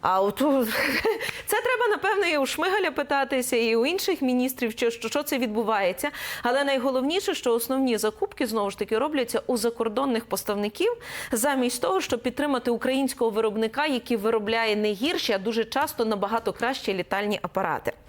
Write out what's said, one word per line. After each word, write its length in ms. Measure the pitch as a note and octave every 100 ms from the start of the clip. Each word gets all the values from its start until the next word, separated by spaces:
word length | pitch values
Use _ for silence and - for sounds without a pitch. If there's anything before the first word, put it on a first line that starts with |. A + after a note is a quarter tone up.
А 200 | - F#3+
от 200 | G3 G#3
у, 240 | C#4+ C4+ A3
<laughs> 800 | - - C4 A4+ G#4 - - -
це 160 | G#4
треба, 260 | B4 B4 A#4
напевно, 340 | G#4 F#4+ G4 F4
і 120 | D4+
у 80 | C4
Шмигаля 460 | - F4 G4+ F4+
питатися, 640 | D4+ C#4+ C#4 C4+ C4+ B3 A#3+
і 200 | A3+ A3+
у 100 | C4
інших 360 | F#4 - F4
міністрів, 500 | B3+ B3 B3+ B3+ A#3
що, 200 | A3 A#3
що, 160 | A#3 A3
що 140 | C#4+
це 140 | D4 C4+
відбувається. 720 | A#3+ G#3+ G#3+ G#3+ F#3+ F3+ D4 - - -
Але 200 | A#3+ C4
найголовніше, 680 | C#4 C4+ B3+ B3+ C4 F4 G4
що 200 | E4+ B3
основні 440 | A#3 A#3 C4+ C4 G#3+
закупки, 480 | G#3+ G#3+ G4+ - B3+
знову 240 | A3 G3+
ж 60 | -
таки, 180 | G3+ A3
робляться 440 | C#4+ D4+ A#3+ A#3 -
у 100 | B3
закордонних 680 | A#3 A#3 A3+ G#3+ C4+ A3+ -
поставників, 680 | F#3+ - G3+ G#3 G#3 G4 A#4 - - -
замість 500 | A#3 C4 C4+ B3 B3+
того, 200 | - F#4+
щоб 200 | - A#3+
підтримати 500 | B3 A#3 C#4+ C4 B3
українського 600 | A3+ C4+ C4 C4+ - A3+
виробника, 540 | G#3 A3 G#3 A3 B3 D#4
який 320 | B3+ A#3 A#3
виробляє 580 | G#3 A3+ G#3 A3+ A3+ G#3
не 160 | G#3+
гірші, 420 | G3 C#4 E4+ -
а 40 | G3
дуже 280 | F#3+ A3+ A3
часто 400 | C4+ D4+ - A3
набагато 480 | G#3 G3 A3+ A3
кращі 400 | - A#3 C4 -
літальні 460 | F#3+ F3 G3 G#3 G#3
апарати. 520 | F3 - F3+ C#3 - -